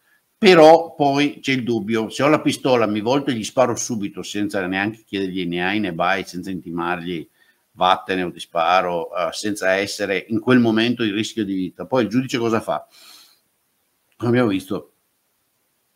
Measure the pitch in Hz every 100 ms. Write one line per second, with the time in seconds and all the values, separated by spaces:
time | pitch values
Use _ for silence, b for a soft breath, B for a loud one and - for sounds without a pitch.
0 | _ _ _ _ 226 175 156 165 165 -
1 | 143 139 147 - - 131 113 117 101 113
2 | 107 - 139 151 151 139 143 123 107 104
3 | 104 139 143 117 101 - 123 113 - 113
4 | 98 - 87 104 104 101 92 95 101 110
5 | _ 98 98 92 87 87 92 107 101 85
6 | 87 98 90 87 90 92 87 85 85 87
7 | 85 85 73 _ _ _ _ - 92 92
8 | - 92 87 85 - 85 82 92 87 87
9 | - 90 82 - 104 101 92 95 98 -
10 | 101 95 - 110 - 127 117 110 117 120
11 | 110 101 110 - 98 95 92 - 90 131
12 | 104 120 131 131 117 107 - 76 - B
13 | B B B B _ _ _ _ _ _
14 | _ - 117 120 120 95 - 92 - _
15 | _ _ _ _ _ _ _ _ _